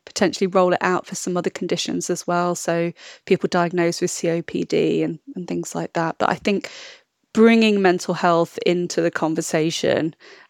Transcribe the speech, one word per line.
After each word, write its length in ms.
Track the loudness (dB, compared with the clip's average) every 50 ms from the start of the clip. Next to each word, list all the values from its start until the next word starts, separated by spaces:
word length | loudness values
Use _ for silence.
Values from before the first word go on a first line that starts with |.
| -18
potentially 420 | -8 -2 0 0 0 0 0 -2 0
roll 260 | 2 4 4 4 2
it 80 | 0
out 240 | 0 0 0 -2 -4
for 100 | -6 -10
some 200 | -10 -6 -4 -4
other 140 | -2 -2 -4
conditions 600 | -4 -6 -4 -4 -4 -4 -4 -4 -4 -4 -4 -4
as 160 | -6 -6 -4
well, 300 | -2 -2 0 0 -2 -2
so 360 | -4 -2 -2 -2 -2 -2 -4 -6 -10 -16 -20 -20 -8 -2
people 220 | 0 0 0 0 0
diagnosed 540 | 0 0 0 0 2 2 0 0 0 0
with 100 | -2 -4
C 180 | -4 -2 -2 -2
O 120 | 0 -2
P 220 | -2 -4 -4 -4 -4
D 400 | 0 0 2 2 2 2 0 -2
and, 160 | -2 -4 -8 _ -14 -12
and 120 | -10 -8 -6
things 280 | -6 -6 -6 -6 -6
like 180 | -8 -6 -4 -4
that. 240 | -2 -2 -2 -2 -2
But 100 | 0 0
I 60 | 0
think 360 | 0 0 -2 -2 -2 -4 -8 -14 -18 -20 -20 -20 -20 _ _ _ _ _ _ 4
bringing 480 | 6 6 8 8 6 6 4 4 4
mental 320 | 4 4 2 2 0 -4 -4
health 440 | 0 2 4 4 4 2 0 -2 -2 0
into 360 | 0 0 0 0 -2 -2 0
the 100 | 0 0
conversation, 1040 | 0 0 -2 -2 -2 -2 -2 -2 0 0 0 0 0 0 0 0 0 2 0 -2 -6 _ -18 -20 -20 -20 -20